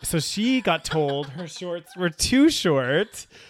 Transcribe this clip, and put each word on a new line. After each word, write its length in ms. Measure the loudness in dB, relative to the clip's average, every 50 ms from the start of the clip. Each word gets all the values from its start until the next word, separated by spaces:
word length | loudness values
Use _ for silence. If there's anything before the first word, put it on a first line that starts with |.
so 180 | -6 -4 -4 -4
she 420 | -4 -4 -4 -2 0 0 0 0
got 220 | 2 0 -2 -2 -2
told 440 | -4 -2 -2 -2 0 -2 -4 -6 -8
her 180 | -10 -12 -12 -12
shorts 480 | -12 -12 -10 -8 -8 -8 -10 -12 -6
were 140 | -2 -2 -2
too 400 | -2 -2 -2 2 4 6 6 6
short. 760 | 4 4 2 2 2 2 2 2 2 2 0 0 -4 -14 -18 -18 -20 -20 -20 -20